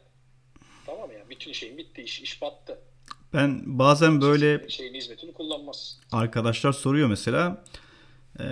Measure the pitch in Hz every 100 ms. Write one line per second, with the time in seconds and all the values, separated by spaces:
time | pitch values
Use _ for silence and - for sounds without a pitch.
0 | _ _ _ _ _ - - - - 180
1 | 180 107 101 131 151 - 110 147 - -
2 | 117 - 131 - 143 - - - - -
3 | - - - 151 143 127 - 131 135 147
4 | 160 147 143 147 147 147 - - 127 131
5 | 123 113 - - 156 147 143 - - -
6 | _ 113 117 117 117 113 143 135 131 147
7 | 135 98 117 139 180 196 - - - -
8 | - - - - -